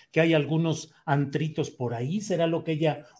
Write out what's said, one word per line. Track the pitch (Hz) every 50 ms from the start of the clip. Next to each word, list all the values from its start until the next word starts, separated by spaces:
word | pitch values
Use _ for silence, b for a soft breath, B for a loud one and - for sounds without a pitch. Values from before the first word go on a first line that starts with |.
| - _
que | - 156
hay | 165 170 165
algunos | 151 143 131 156 160 165 160 151 - - - _ _ -
antritos | - 143 143 139 143 147 156 160 156 156 - 139 -
por | - - 127 117 117
ahí, | 113 123 139 180 214
¿será | 202 - 185 165 165 165
lo | 165 160 160
que | 165 160
ella | 147 160 156 139 - - b b